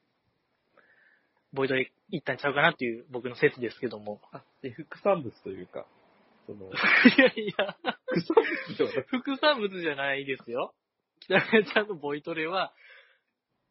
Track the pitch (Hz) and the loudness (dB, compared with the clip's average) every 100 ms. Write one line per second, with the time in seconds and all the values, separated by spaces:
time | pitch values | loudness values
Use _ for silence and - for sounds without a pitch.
0 | _ _ _ _ _ _ _ _ _ _ | _ _ _ _ _ _ _ _ _ _
1 | _ _ _ _ _ 139 135 131 127 _ | _ _ _ _ _ -4 0 0 -2 _
2 | _ 165 - 127 143 135 165 - 120 113 | _ -8 -6 -4 -2 2 2 2 -2 -4
3 | - 127 123 120 147 - 117 - 123 110 | -8 -8 -8 2 2 2 -4 -4 -8 -6
4 | 104 104 - 139 - _ 131 113 151 - | -10 -12 -14 -20 -20 _ -12 -12 -14 -2
5 | 208 185 117 - - 92 90 - - _ | 0 0 -2 -12 -12 -12 -12 -14 -14 _
6 | _ _ _ _ - 104 95 - - - | _ _ _ _ -18 -16 -12 -2 2 6
7 | 233 - 254 - 208 - 190 - - - | 8 8 4 2 -4 -4 -6 -4 -8 -8
8 | - 494 - 392 - 320 - - - - | -4 -4 2 2 2 -2 -8 -2 -2 -2
9 | - 254 285 269 302 277 202 185 165 139 | -4 -6 -4 0 2 2 0 -4 -4 -2
10 | 139 139 139 131 - 120 - - _ _ | -2 -2 -4 -6 -6 -6 -6 -10 _ _
11 | _ _ - 185 - 220 202 220 208 175 | _ _ 2 2 6 4 4 0 -2 -4
12 | 143 147 165 160 160 190 160 - - - | -6 -6 -6 -4 -2 -2 -4 -6 -20 -20
13 | _ _ _ _ _ _ _ | _ _ _ _ _ _ _